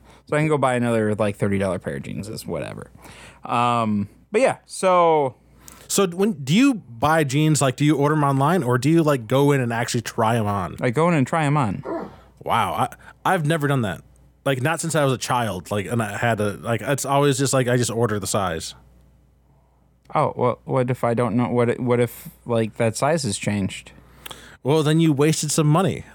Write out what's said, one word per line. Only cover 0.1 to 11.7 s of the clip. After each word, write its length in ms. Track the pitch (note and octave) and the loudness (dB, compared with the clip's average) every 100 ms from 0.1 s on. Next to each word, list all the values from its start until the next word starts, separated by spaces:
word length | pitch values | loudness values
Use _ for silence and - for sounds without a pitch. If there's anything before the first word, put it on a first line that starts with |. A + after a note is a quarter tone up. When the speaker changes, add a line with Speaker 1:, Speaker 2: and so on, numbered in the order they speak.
| - - | -20 -4
Speaker 1:
So 100 | D3+ | 0
I 40 | |
can 80 | D#3 | 0
go 100 | D3 | 2
buy 160 | C3 | 2
another, 400 | B2 A#2+ A2+ G#2+ | 2 2 2 0
like, 220 | G#2+ G#2 - | 0 -2 -2
thirty 220 | G#2 G2 | -2 0
dollar 200 | G2 F2+ | -2 -4
pair 160 | - C#2 | -6 -8
of 60 | |
jeans. 260 | - - G#2 | -8 -10 -10
It's 160 | - - | -12 -8
whatever. 440 | D#2+ G#1 G1+ - - - - - - | -8 -8 -12 -16 -20 -20 -20 -20 -16
Um, 640 | - A#2+ A#2+ A#2+ A2 G#2 G2+ - _ | -4 0 0 0 0 -2 -4 -10 _
but 80 | G#3+ | 0
yeah, 160 | B3 - | 0 0
so 680 | - - F#3+ F3+ E3+ D#3 C3+ - _ _ - - - | -10 -2 2 4 4 4 0 -4 _ _ -20 -20 -4
Speaker 2:
So 200 | - F#3+ | 0 0
when, 240 | E3+ G#3 | 2 -2
do 220 | D#3+ C3 | -2 0
you 200 | G3 C#4 | 4 4
buy 500 | G#3+ - A2+ D3 D#3+ | 2 -6 -2 2 2
jeans, 360 | C#3+ C#3+ D#3 C#3+ | 2 2 2 4
like, 160 | C#3 - | 2 2
do 80 | |
you 100 | D3 C#3 | 2 2
order 180 | C#3+ D#3 | 2 2
'em 80 | |
online 380 | C#3 C3+ C#3+ F#3 | 2 2 2 2
or 160 | C3 B2 | 2 0
do 100 | C#3 | 4
you, 140 | E3 | 4
like, 240 | D3+ C#3 A2 | 4 2 2
go 240 | C3 C#3+ | 2 4
in 80 | C#3+ | 2
and 100 | A#2+ | 0
actually 300 | A#2 A#2+ A#2+ | -2 -2 -4
try 360 | - - A2+ A#2 | -4 0 2 2
'em 100 | G#2 | 0
on? 300 | G2+ E2+ E2 | -2 -4 -4
Speaker 1:
I 80 | B2+ | -2
go 200 | C3 E3+ | 0 2
in 60 | |
and 120 | E3 E3 | 2 0
try 180 | E3+ | 0
'em 140 | D3 D3+ | 0 0
on. 260 | A2 | 0